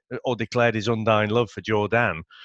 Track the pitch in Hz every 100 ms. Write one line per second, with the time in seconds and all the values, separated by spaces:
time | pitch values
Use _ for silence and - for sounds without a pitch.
0 | - 127 131 113 113 123 117 110 104 113
1 | 110 107 104 117 117 - 90 107 104 113
2 | 117 80 80 -